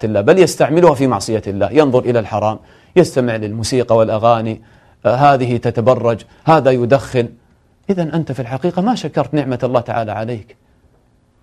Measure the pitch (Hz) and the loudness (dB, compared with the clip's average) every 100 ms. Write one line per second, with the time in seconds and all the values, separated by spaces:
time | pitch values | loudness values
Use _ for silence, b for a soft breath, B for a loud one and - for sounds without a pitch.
0 | 110 104 107 185 170 - 131 160 170 131 | -2 0 4 4 4 2 0 4 4 4
1 | 135 104 107 107 101 98 98 147 147 123 | 0 -2 -2 -6 -4 -4 0 2 2 2
2 | 120 117 101 107 107 110 b b b 180 | 0 -2 -2 -2 -2 -4 b b b 2
3 | 160 139 123 110 107 110 107 131 117 113 | 2 2 -2 -2 -6 -6 -4 -2 2 2
4 | 110 107 113 117 113 110 b b b b | 2 2 2 2 0 -8 b b b b
5 | 104 123 143 135 123 120 120 120 113 120 | -2 2 4 4 0 -2 -2 -2 0 2
6 | 117 113 - b - 147 135 131 120 135 | 0 -4 -8 b 0 2 4 2 2 0
7 | - 127 117 - _ _ _ _ - 180 | 0 -4 -4 -8 _ _ _ _ -6 -4
8 | 160 165 147 131 120 131 180 180 208 226 | -2 -4 -6 -8 -8 -4 -4 -2 -2 -2
9 | 156 - 127 151 131 123 123 127 117 113 | -4 -4 -2 -2 -4 -4 -2 -2 -2 -6
10 | 110 101 113 117 110 - _ _ _ _ | -4 -6 -8 -10 -12 -20 _ _ _ _
11 | _ _ _ _ | _ _ _ _